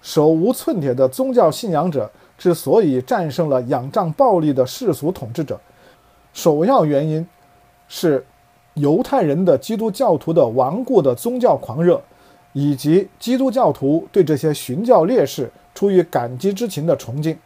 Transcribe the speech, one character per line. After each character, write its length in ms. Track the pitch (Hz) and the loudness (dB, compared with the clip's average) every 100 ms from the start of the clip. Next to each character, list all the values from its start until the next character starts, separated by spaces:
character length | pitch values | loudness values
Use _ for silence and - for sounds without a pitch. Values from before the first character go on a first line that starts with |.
手 260 | - - 151 | -2 2 2
无 260 | 160 196 | 4 0
寸 280 | 254 - 233 | -2 -4 -4
铁 120 | 139 | -2
的 160 | 127 262 | 2 0
宗 240 | - 262 | 0 0
教 160 | 247 175 | 2 2
信 220 | - 226 | 0 -4
仰 180 | 180 180 | -2 -2
者 220 | 143 104 _ _ _ | -4 -6 _ _ _
之 160 | 180 | -2
所 300 | 165 - 190 | 0 2 2
以 180 | 180 127 | 4 0
战 300 | 127 233 165 | -2 -2 -2
胜 180 | 127 156 | -4 0
了 140 | 131 | 0
仰 260 | 120 139 127 | 0 -4 -2
仗 200 | 226 175 | -4 -4
暴 260 | 151 139 147 | 2 2 4
力 120 | 156 | 0
的 140 | 131 127 | 0 -2
世 260 | - 240 | -2 -4
俗 200 | 147 147 | -2 -4
统 200 | 185 110 | -6 -10
治 120 | 117 | -8
者， 160 | 151 101 _ _ _ _ _ _ _ | -8 -8 _ _ _ _ _ _ _
首 320 | - 175 147 | -2 0 2
要 200 | 185 269 | 2 2
原 220 | 156 143 156 | 2 0 0
因 180 | 156 175 _ _ _ _ _ _ | -4 -6 _ _ _ _ _ _
是 400 | - 175 135 - _ _ _ _ | -4 0 0 -4 _ _ _ _
犹 260 | - 143 170 | -4 0 0
太 220 | 262 277 | 0 0
人 220 | 170 143 | 0 0
的 120 | 185 135 | 2 0
基 200 | - 214 | 0 -4
督 120 | 226 | -4
教 280 | 190 247 160 | -2 0 0
徒 160 | - | 0
的 120 | 165 | 0
顽 400 | 120 120 127 185 | 2 2 -2 -2
固 160 | 254 240 | 0 2
的 140 | 135 | 2
宗 240 | 123 240 254 | 0 -4 0
教 180 | 233 143 | 2 0
狂 240 | - 123 | -2 0
热， 220 | 175 170 - _ _ _ _ | 2 2 -2 _ _ _ _
以 220 | 143 143 | -2 -2
及 340 | 135 143 175 196 _ | 0 2 2 0 _
基 180 | - 254 | -4 0
督 100 | 269 | 0
教 220 | 233 208 | 2 0
徒 380 | 131 135 156 - | 0 0 0 0
对 140 | - | 0
这 120 | 156 147 | 2 0
些 160 | 160 | -2
寻 300 | 147 - 127 | -4 -6 -6
教 220 | 233 220 | 2 4
烈 200 | 160 247 | 4 2
士 240 | 143 - 120 _ _ | 0 -2 -10 _ _
出 160 | - 202 | -4 2
于 140 | 185 | 2
感 340 | 170 135 120 127 | 2 -2 -4 -4
激 160 | 190 | -4
之 140 | 196 233 | -2 -6
情 180 | 151 | -4
的 120 | 160 147 | -2 -2
崇 260 | - 127 | -2 -6
敬。 160 | 156 156 | -6 -6